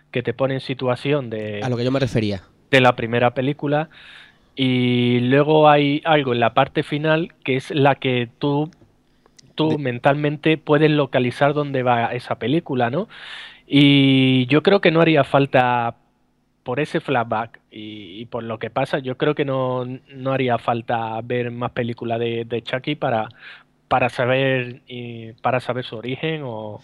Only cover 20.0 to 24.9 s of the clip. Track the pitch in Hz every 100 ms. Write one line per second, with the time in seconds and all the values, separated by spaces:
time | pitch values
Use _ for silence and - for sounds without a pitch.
20 | - 139 131 135 127 117 - 120 117 120
21 | 113 113 120 123 120 120 120 - 120 117
22 | 117 117 117 117 117 117 - 127 151 151
23 | 139 113 110 - - - _ _ - 131
24 | 127 - 123 131 135 131 123 123 -